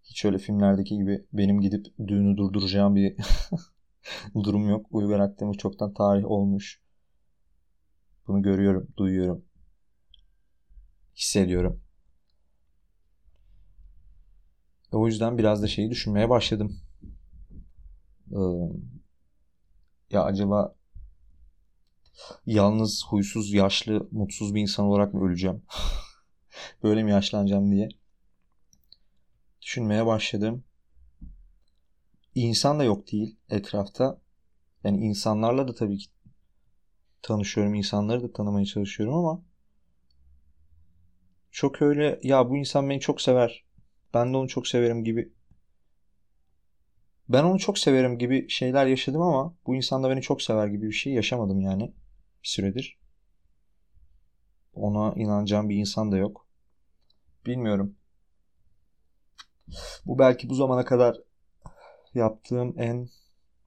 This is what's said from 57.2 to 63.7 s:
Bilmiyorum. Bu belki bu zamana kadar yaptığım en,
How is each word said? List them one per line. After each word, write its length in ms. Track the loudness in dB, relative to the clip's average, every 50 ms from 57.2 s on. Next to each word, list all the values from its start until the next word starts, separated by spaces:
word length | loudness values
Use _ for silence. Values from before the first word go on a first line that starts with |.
| _ _ _ _ _
Bilmiyorum. 500 | -8 -6 -4 -2 0 0 0 0 -4 -6 _ _ _ _ _ _ _ _ _ _ _ _ _ _ _ _ _ _ _ _ _ _ _ _ _ _ _ _ -20 -20 _ _ _ _ -20 -18 -16 -16 -16 -16 -14 -8
Bu 120 | -6 2 6
belki 300 | 6 6 6 2 -2 -4
bu 60 | -2
zamana 300 | 0 0 2 2 0 0
kadar 320 | 2 4 4 4 4 4 0 -10 _ _ _ _ _ _ _ -20 -20 -20 -20 -20 -20 -20 _ _ _ -2
yaptığım 600 | 0 0 0 0 -4 _ -6 -4 -4 -4 -4 -6 -6
en, 300 | -6 -4 -4 -6 -8 -12 -16 _ _ _ _ _ _ _ _ _ _ _